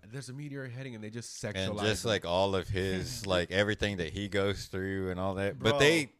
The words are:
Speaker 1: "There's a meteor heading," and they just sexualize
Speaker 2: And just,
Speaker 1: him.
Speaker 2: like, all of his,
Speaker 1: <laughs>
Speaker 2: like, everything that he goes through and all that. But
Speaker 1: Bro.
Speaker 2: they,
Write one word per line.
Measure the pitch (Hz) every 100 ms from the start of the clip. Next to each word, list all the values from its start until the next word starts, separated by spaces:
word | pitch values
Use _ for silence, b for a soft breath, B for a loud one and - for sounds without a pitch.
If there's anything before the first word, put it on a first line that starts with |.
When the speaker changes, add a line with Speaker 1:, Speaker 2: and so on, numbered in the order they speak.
| 98
Speaker 1:
"There's | 131 127
a |
meteor | 131 147 139 131
heading," | 120 135
and | 113
they | 107
just | 117 - -
sexualize | 110 95 95
Speaker 2:
And | 104
just, | 107 95
Speaker 1:
him. | 104
Speaker 2:
like, | 101 82
all | 90 98
of | 95 87
his, | 92 95 92 87 - 101
Speaker 1:
<laughs> |
Speaker 2:
like, | 90 85
everything | 92 104 104 104 98
that | 80
he | 87 101
goes | 98 98 95 -
through | 95 95 95 92
and | 90
all | 95 95
that. | 98 127
But | 139
Speaker 1:
Bro. | 143
Speaker 2:
they, | 143 165 139